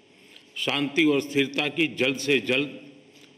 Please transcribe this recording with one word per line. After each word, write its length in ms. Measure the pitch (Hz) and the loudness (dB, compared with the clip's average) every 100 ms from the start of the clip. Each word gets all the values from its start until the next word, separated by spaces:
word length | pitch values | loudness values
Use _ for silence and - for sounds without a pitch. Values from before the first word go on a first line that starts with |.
| _ _ - - _ - | _ _ -20 -20 _ -6
शांति 480 | - 139 143 156 156 | -4 -2 0 2 4
और 160 | 139 | 4
स्थिरता 460 | - 139 135 151 147 | 2 0 0 -2 -2
की 200 | 165 156 | 0 -2
जल्द 300 | 107 127 135 | 0 -2 0
से 220 | 143 135 | 0 0
जल्द 540 | 107 127 143 - - - - - - | 2 -2 -2 -8 -20 -20 -20 -20 -20